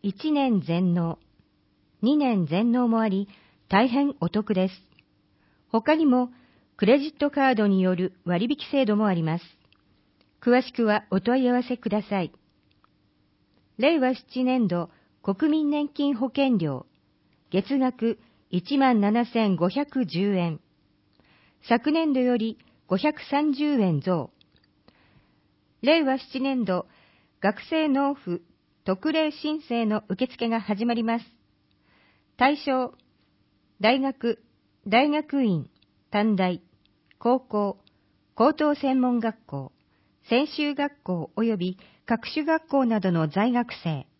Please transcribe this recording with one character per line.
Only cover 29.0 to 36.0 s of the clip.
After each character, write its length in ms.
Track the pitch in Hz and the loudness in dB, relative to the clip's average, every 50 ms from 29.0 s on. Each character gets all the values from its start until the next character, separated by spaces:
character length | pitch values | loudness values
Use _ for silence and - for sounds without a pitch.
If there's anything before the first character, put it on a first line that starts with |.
| - 311 320 | -2 -2 0
例 180 | 320 311 302 | 0 0 0
申 300 | 302 - - 302 302 311 | -2 -6 -6 -6 -6 -6
請 260 | 294 - 240 233 226 | -6 -4 -4 -2 0
の 160 | 214 214 214 - _ | 0 -2 -2 -2 _
受 180 | 208 - 254 | -4 -4 -4
付 220 | 254 - - 233 233 | -4 -4 -6 -4 -2
が 120 | 226 226 | -2 -4
始 260 | 202 - 214 196 226 | -2 -4 -4 -2 -2
ま 80 | 240 240 | -2 -2
り 100 | 233 226 | -2 -2
ま 160 | 226 226 233 | -2 -2 -4
す。 40 | 226 - _ _ _ _ _ _ _ _ _ _ _ _ _ _ _ _ _ _ _ _ _ | -6 -10 _ _ _ _ _ _ _ _ _ _ _ _ _ _ _ _ _ _ _ _ _
対 200 | - 247 269 294 | 0 2 2 2
象、 380 | 285 - 285 262 262 254 - - _ _ _ _ _ _ _ _ _ _ _ _ _ _ _ _ _ | 0 -2 -2 -2 -2 -2 -4 -8 _ _ _ _ _ _ _ _ _ _ _ _ _ _ _ _ _
大 200 | 196 214 254 277 | 0 2 2 2
学、 420 | 269 269 262 _ - 233 226 _ _ _ _ _ _ _ _ _ _ 208 | 0 -2 -4 _ -2 -4 -4 _ _ _ _ _ _ _ _ _ _ 2
大 200 | 190 233 269 302 | 2 4 4 4
学 360 | 294 302 302 302 - 277 262 | 2 -2 -2 -2 -2 0 0
院、 260 | 220 185 156 131 - _ _ _ _ _ _ | 2 0 -2 -4 -8 _ _ _ _ _ _